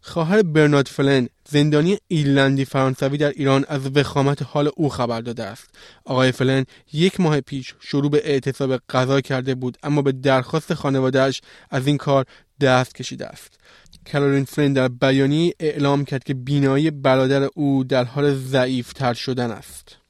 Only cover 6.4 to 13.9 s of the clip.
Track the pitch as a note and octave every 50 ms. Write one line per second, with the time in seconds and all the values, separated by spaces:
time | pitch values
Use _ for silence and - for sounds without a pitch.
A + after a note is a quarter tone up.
6.4 | C3 B2+ C3 C3+ C3 _ - - _ _ - D3+ E3+ F#3+ - - F#3 D#3 D3+ C#3+
7.4 | C3 - C#3+ C3+ B2+ - - _ - - - C#3+ C#3 D3 C#3+ D3+ D3 E3 C#3+ C3+
8.4 | - C#3 B2+ - C#3+ C3 C3 A#2+ _ _ - B2+ B2+ B2+ C3+ C#3 C3 - C#3 C3
9.4 | B2+ C3+ C3 B2+ B2+ B2+ A#2+ _ - D3 D3 D3 C#3 C#3 C3 C3 B2+ C#3 C3+ C3
10.4 | B2 - - D#3+ - - E3+ D3 - C#3+ C3+ C3+ C3 C3 C3 C3+ C3 C3+ C3 -
11.4 | _ - - - - _ - C3+ C3 C#3 D3 C#3 - D3 C#3 C#3 C3 _ - -
12.4 | _ _ _ _ C#3+ C3 B2+ B2+ B2+ - - - B2+ - C3 C3 - - - -
13.4 | - - _ _ _ _ - - _ -